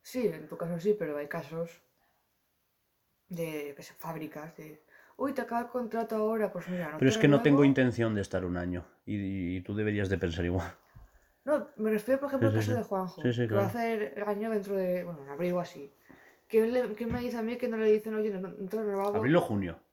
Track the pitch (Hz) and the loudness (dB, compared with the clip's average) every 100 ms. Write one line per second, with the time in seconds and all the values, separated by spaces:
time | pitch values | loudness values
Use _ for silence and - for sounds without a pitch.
0 | - 254 208 160 151 165 170 170 196 208 | -10 -2 -2 -4 -10 -10 -6 -2 0 0
1 | 156 147 147 165 143 165 170 - _ _ | 0 -4 -6 -8 -8 -8 -8 -12 _ _
2 | _ _ _ _ _ _ _ _ _ _ | _ _ _ _ _ _ _ _ _ _
3 | _ _ _ 175 165 151 147 143 - - | _ _ _ -8 -6 -6 -8 -12 -18 -14
4 | 165 156 156 151 165 - 156 156 _ - | -10 -8 -10 -10 -14 -16 -18 -20 _ -20
5 | - - 269 269 - 233 233 247 226 226 | -20 -4 -2 -2 -2 -4 -4 -4 -4 -4
6 | 220 220 214 226 202 180 165 180 156 151 | -2 0 0 0 0 -2 -6 -6 -6 4
7 | 131 - 147 139 147 143 139 135 127 113 | 4 6 8 8 8 8 8 6 4 2
8 | 113 104 95 92 90 87 90 90 - _ | 0 0 0 -2 -2 -2 -2 -4 -6 _
9 | - 104 98 98 87 92 92 104 107 104 | -6 -4 -2 -2 -2 -4 -4 -2 0 0
10 | 95 92 90 82 87 92 - - _ - | 2 2 0 0 0 0 -2 -10 _ -20
11 | - _ _ _ 269 294 - - 220 214 | -20 _ _ _ -2 -2 -2 -4 -2 0
12 | 240 269 277 269 110 110 107 107 - 190 | 0 0 0 2 4 4 2 -2 -2 -4
13 | 180 - 131 117 117 104 95 240 226 220 | -4 -2 -2 0 0 2 0 -2 -2 -2
14 | 214 - 208 202 226 214 190 196 180 180 | -4 -6 -4 -4 -2 -2 -2 -2 0 -2
15 | 175 156 139 143 180 180 170 151 139 _ | -4 -10 -12 -4 -2 -2 -4 -10 -18 _
16 | _ - - _ _ 220 226 247 226 214 | _ -20 -20 _ _ 4 4 2 0 -4
17 | 226 240 240 233 220 247 240 220 220 214 | -4 -4 -4 -4 -4 -2 -2 2 4 4
18 | 220 214 214 190 185 - 190 220 214 196 | 2 -2 -2 -2 -6 -8 -6 -4 -2 0
19 | 202 208 123 170 - 104 90 82 _ | 0 0 4 4 4 0 -2 -6 _